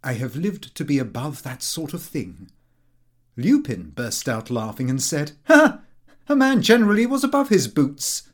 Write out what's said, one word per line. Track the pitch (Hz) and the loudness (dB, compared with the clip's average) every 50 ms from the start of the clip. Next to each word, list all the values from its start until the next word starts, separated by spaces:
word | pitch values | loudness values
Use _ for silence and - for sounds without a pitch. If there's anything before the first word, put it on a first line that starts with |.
| - | -4
I | 131 123 | -6 -4
have | 110 131 123 110 | -4 -6 -6 -6
lived | 143 170 208 202 - - - _ | -4 -4 -4 -4 -6 -14 -18 _
to | - 156 | -10 -4
be | 143 143 139 | 0 0 0
above | 127 110 - 120 127 151 135 - - | 0 -2 -6 -8 -8 -8 -10 -10 -12
that | 135 127 127 - | -12 -12 -8 -8
sort | - - 165 160 135 - | -8 -6 -6 -8 -8 -8
of | 175 - | -10 -12
thing." | - - 156 104 90 - 78 95 - _ _ _ _ _ _ _ _ _ _ _ _ _ _ _ _ _ | -8 -8 -8 -8 -8 -12 -18 -20 -20 _ _ _ _ _ _ _ _ _ _ _ _ _ _ _ _ _
Lupin | - 123 190 277 294 - - 117 87 85 78 | -2 2 4 4 4 2 -2 -6 -8 -8 -12
burst | 73 - 120 113 - - - | -10 -8 -6 -6 -6 -6 -4
out | 139 117 110 113 - | -4 -4 -4 -4 -4
laughing | 123 117 110 110 107 - 131 127 | -4 -4 -4 -4 -6 -6 -4 -2
and | 131 135 | -2 -2
said, | 127 - - 147 147 147 - _ _ | -2 -2 -2 -2 -4 -6 -8 _ _
"Ha! | - 214 277 311 285 - - - - - - _ - - _ _ | 6 6 6 6 4 2 -4 -18 -20 -20 -20 _ -20 -20 _ _
A | - 294 | 0 2
man | 277 262 262 269 226 | 2 4 4 4 2
generally | - 226 226 240 220 208 208 208 233 | 4 6 6 6 6 4 4 2 2
was | 247 277 269 277 | 0 0 0 0
above | 277 285 285 277 277 | 0 2 0 2 4
his | 214 185 131 | 2 2 2
boots." | 110 - 151 143 131 147 - - - - - - - | 2 0 0 0 0 -2 -6 -6 -6 -6 -6 -10 -14